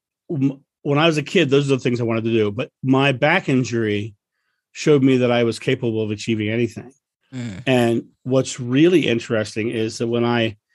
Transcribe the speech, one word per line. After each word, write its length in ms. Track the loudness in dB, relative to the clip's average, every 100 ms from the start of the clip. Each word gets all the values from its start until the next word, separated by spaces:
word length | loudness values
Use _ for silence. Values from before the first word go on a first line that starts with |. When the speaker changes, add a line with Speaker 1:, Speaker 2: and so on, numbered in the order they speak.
| _ _ -8
Speaker 1:
m-, 320 | -2 -2 -4 _ _
when 160 | -2 2
I 80 | 2
was 100 | 0
a 60 |
kid, 260 | 0 0 2
those 240 | 2 2
are 40 | -2
the 40 |
things 220 | -2 -2
I 20 |
wanted 200 | -2 -2
to 80 | 0
do. 180 | 0 0
But 180 | -2 -10 _
my 300 | 0 2 2
back 360 | 2 2 0 0
injury 640 | -2 0 -2 -2 -2 -6 -14 _ _ _ _ _
showed 300 | -4 2 4
me 140 | 6 4
that 160 | 4
I 120 | 2
was 140 | 2 0
capable 440 | -2 -2 -2 -2
of 80 | -4
achieving 400 | -6 -4 -2 -2
anything. 420 | -2 -4 -6 -18 _ _ _ _
Speaker 2:
Mm. 280 | -12 -10 -8 0
Speaker 1:
And 380 | 2 2 0 -4 _
what's 360 | -2 0 -2 -6
really 480 | -2 2 4 4 2
interesting 640 | -2 -2 -4 -4 -4 -4
is 260 | -4 -6 -4
that 100 | -4
when 200 | 0 0
I, 320 | 0 -2 -4 _